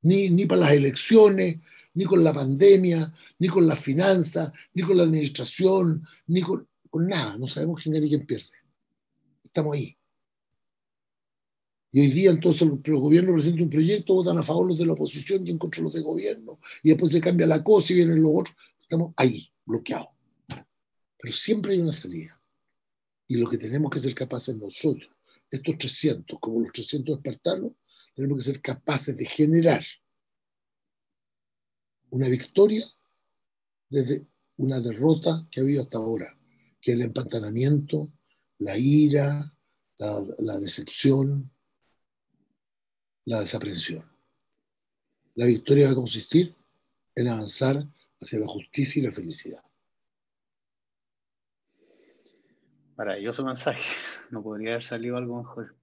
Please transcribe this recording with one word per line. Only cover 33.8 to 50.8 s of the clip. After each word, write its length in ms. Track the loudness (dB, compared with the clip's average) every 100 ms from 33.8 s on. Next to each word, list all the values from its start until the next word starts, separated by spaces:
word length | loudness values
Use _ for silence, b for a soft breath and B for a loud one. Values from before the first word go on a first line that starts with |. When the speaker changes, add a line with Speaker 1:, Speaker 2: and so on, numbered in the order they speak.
| _
Speaker 1:
desde 380 | -4 -2 -4 -8 _ _ -4
una 240 | -2 -2
derrota 640 | -4 0 2 2 0 -4 -8
que 100 | -4
ha 20 |
habido 200 | -2 -2
hasta 140 | -4 -6
ahora, 400 | -6 -6 -8 _ _ _ _ _
que 120 | -4
es 60 | -2
el 60 | -2
empantanamiento, 1040 | -6 -6 -8 -6 -2 0 0 -2 -6 -8 _ _ _ _ _
la 180 | -8 -2
ira, 760 | 2 4 4 2 0 -4 -8 _ _ _ _ _
la, 220 | -6 -6 -8 -8
la 200 | -6 -6
decepción, 920 | -6 -8 -10 -2 0 2 0 -4 -8 _ _ _ _ _ _ _ _ _ _ _ _ _ _ _ _ _
la 160 | -8 -6
desaprensión. 640 | -4 -6 -8 -8 -8 -10 -14 _ _ _ _ _ _ _ _ _ _ _ _ 0
La 100 | 2
victoria 400 | 2 4 4 6
va 60 |
a 40 | 2
consistir 580 | -2 -8 0 0 0 _ _ _ _ _ _
en 140 | -4 -4
avanzar 600 | -4 -8 -2 -2 -2 -6 _ _ _
hacia 180 | -10 -6
la 60 | -6
justicia 540 | -10 -10 -6 -4 -2
y 60 | -4
la 60 |
felicidad. 500 | -6 -12 -12 -14 -18 _ _ _ _ _ _ _ _ _ _ _ _